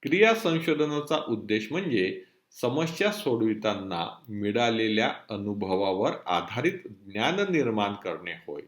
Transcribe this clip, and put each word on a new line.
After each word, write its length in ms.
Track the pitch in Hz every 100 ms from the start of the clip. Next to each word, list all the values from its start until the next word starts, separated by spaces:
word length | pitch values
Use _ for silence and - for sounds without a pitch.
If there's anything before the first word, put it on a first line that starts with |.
क्रिया 300 | 135 170 214 220
संशोधनाचा 840 | 185 165 165 147 151 147 147 156 -
उद्देश 440 | 113 101 107 107
म्हणजे 520 | 160 190 113 92 95 - _ _ -
समस्या 500 | 123 135 165 - 208
सोडविताना 920 | 208 - 117 110 107 107 101 95 85 85 - -
मिळालेल्या 840 | 104 101 107 120 113 110 107 123 - -
अनुभवावर 840 | 104 101 104 95 95 98 95 120 - -
आधारित 640 | 87 87 113 151 196 - 107 98
ज्ञान 340 | 98 123 185 202
निर्माण 440 | 170 123 107 101
करणे 400 | 101 95 82 87 85 -
होय. 140 | 73